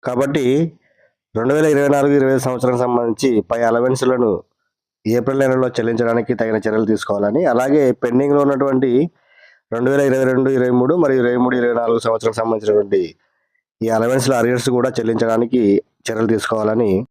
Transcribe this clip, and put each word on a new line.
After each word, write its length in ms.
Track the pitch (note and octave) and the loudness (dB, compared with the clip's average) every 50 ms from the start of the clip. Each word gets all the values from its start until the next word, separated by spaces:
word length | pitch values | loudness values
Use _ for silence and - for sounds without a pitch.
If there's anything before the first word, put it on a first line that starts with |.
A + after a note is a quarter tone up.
| _ | _
కాబట్టి 400 | - B2 B2 C#3 C#3 C#3+ D#3+ C3+ B2 C3 D3 E3 D#3+ - _ _ _ _ _ _ _ _ _ _ _ _ | -6 -4 -2 -4 -2 -2 -2 0 0 0 0 0 -2 -6 _ _ _ _ _ _ _ _ _ _ _ _
రెండు 180 | A2 A2+ B2+ C#3 | -4 -2 0 0
వేల 120 | D3+ D#3 D#3 D3 | 2 2 2 2
ఇరవై 180 | C#3 C#3+ C#3+ C#3+ | 2 2 2 2
నాలుగు 200 | C#3+ C#3 C#3+ C#3+ C#3+ | 2 2 2 2 2
ఇరవై 160 | C3+ C3 C3+ | 2 2 0
ఐదు 80 | C3 B2+ | 0 0
సంవత్సరానికి 360 | C3+ B2+ A#2+ B2 B2+ B2+ A#2+ B2 | -2 -4 -2 -2 -2 0 0 0
సంబంధించి 440 | B2 B2 A#2+ A#2+ A#2 A2+ - - C3+ A#2+ G#2+ G2 _ | 0 0 0 0 -2 -4 -2 0 0 0 0 -2 _
పై 80 | A#2 A#2 A#2 A2+ | -2 -2 0 0
అలవెన్స్‌లను 600 | A2+ A#2 A#2+ B2+ C3 C3 C3+ B2+ B2+ B2 B2 A2 G2 E2 - _ _ _ _ _ _ _ _ _ _ _ _ | 0 0 0 0 0 0 0 0 0 2 0 0 0 -2 -6 _ _ _ _ _ _ _ _ _ _ _ _
ఏప్రిల్ 340 | A2 A2+ B2 A2 A#2+ C3+ C3+ C3+ | -2 -2 0 0 -2 -2 0 0
నెలలో 260 | C3 C3 C3 C3 B2 A#2+ - | 0 2 0 0 -2 -2 -2
చెల్లించడానికి 580 | A2 A2+ A#2 A2+ A#2+ A#2 A#2 A#2 A2+ - B2 G#2+ | -2 -2 -2 -2 -2 0 0 -2 -2 -2 -4 -4
తగిన 180 | A#2 A2 A2 A2 F#2+ | -2 -2 -2 -2 -2
చర్యలు 220 | A2+ G#2+ A2 A2+ G#2 | -2 -2 0 0 0
తీసుకోవాలని, 520 | A2 G2+ - - G#2 G2+ G2+ G2+ G#2 C#3+ F#3 D#3 B2 | 0 -2 -2 -4 -4 -2 -2 -2 0 0 0 0 0
అలాగే 320 | A#2 B2+ C3+ C#3 D#3 C#3+ B2+ B2 _ - | 0 0 2 2 2 2 2 0 _ -2
పెండింగ్‌లో 380 | B2 A#2 B2+ C#3 C#3+ C#3+ C#3+ C#3+ | -2 0 0 0 2 2 2 2
ఉన్నటువంటి 460 | C#3 C#3 C3 C#3 C#3 C3+ C3 C3 C3 A#2+ B2+ D#3+ F3 _ _ _ _ _ _ - - _ _ _ _ - | 2 0 0 -2 -2 0 0 0 2 2 0 0 0 _ _ _ _ _ _ -20 -20 _ _ _ _ -6
రెండు 120 | A#2 B2 C3 C#3 | -2 0 0 2
వేల 100 | C#3 C#3 C#3 | 2 2 2
ఇరవై 180 | B2+ C3 C3 B2+ | 2 2 0 0
రెండు 200 | C3 B2+ C3+ C3 C3+ C3 | 2 2 0 0 0 0
ఇరవై 160 | B2 B2 B2 B2 | 0 2 2 2
మూడు 120 | B2 C3 D#3+ F3+ E3 | 2 2 2 2 2
మరియు 160 | C#3 C3 C3 A#2+ | 2 2 2 2
ఇరవై 160 | A#2+ B2 B2 B2 | 2 2 0 0
మూడు 120 | B2+ B2 B2 | 0 0 0
ఇరవై 160 | A#2+ A#2+ A#2+ A#2 | 0 0 0 0
నాలుగు 200 | A#2 A2+ A#2 A#2 - A#2 | 0 0 -2 0 0 -2
సంవత్సరం 280 | A2+ A2+ G#2+ A2+ A2 A2+ | -2 0 -2 -4 -2 -2
సంబంధించినటువంటి 600 | A2+ A2+ A2+ A2 G#2+ G#2+ G#2 G#2 G2+ G2+ G2+ F#2+ F2+ D#2+ - _ _ _ _ _ _ _ _ _ _ _ _ _ | -2 -2 -2 -2 0 0 2 2 2 2 0 -2 -2 -2 -8 _ _ _ _ _ _ _ _ _ _ _ _ _
ఈ 80 | A2 A2+ A2+ A2 | -4 -2 0 0
అలవెన్స్‌ల 360 | A2+ A#2 B2+ C3+ A#2+ C3 C3+ A#2+ | 0 0 0 0 0 0 0 0
అరియర్స్ 280 | A2+ A#2+ B2+ B2 A#2 C#3 B2 B2 | 0 0 0 0 -2 0 0 0
కూడా 140 | B2 C3 C3 - | 0 0 -2 -2
చెల్లించడానికి 640 | A#2 A2 A#2 A2 A#2 A2+ A2+ A2+ A#2+ A#2 B2 B2 A2+ G2+ G2 G2 - _ _ _ _ - | -2 -2 -2 0 0 0 0 0 0 0 0 2 2 4 2 2 0 _ _ _ _ -8
చర్యలు 220 | A2+ A2 A2+ A2 A#2 | -4 -2 0 0 0
తీసుకోవాలని 560 | G#2+ - - A2+ A2 G#2+ G#2+ A2 A2+ A#2+ G#2 F#2+ F#2 B2 - | -2 0 -2 -4 -2 0 -2 0 0 0 0 0 -2 -2 -6